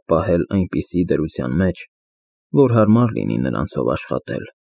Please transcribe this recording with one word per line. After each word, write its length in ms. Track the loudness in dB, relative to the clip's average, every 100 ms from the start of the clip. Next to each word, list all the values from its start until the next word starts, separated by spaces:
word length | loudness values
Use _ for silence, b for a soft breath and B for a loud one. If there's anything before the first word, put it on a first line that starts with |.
| 0
պահել 360 | 0 2 0 0 -2
այնպիսի 480 | 0 -4 -4 -2 0
դրության 420 | 0 -2 -6 -4 0
մեջ, 220 | 0 -2 -12 _ _ _ _ _ _
որ 200 | 2 4 4
հարմար 360 | 4 4 2 -2
լինի 200 | -4 -2
նրանցով 480 | -2 -4 -4 -4 -2
աշխատել։ 540 | -4 -4 -8 -6 -10 -12 _